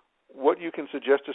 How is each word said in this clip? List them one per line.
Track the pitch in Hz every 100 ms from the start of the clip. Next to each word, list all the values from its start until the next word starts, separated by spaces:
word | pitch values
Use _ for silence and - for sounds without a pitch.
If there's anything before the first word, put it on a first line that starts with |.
| _ _ _
What | 135 135 -
you | 170
can | - 147
suggest | 139 127 139
to | 143